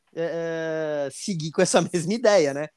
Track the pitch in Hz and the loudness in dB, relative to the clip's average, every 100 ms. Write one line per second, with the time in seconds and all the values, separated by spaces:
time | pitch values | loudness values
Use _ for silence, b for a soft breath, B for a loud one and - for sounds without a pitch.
0 | _ - 165 170 165 165 160 160 156 147 | _ -6 -6 -4 -4 -4 -4 -4 -4 -4
1 | 139 - - 175 156 165 180 190 165 180 | -4 -6 -6 -4 -4 0 2 4 2 -2
2 | 160 226 233 202 143 139 151 | -2 2 4 6 4 0 -8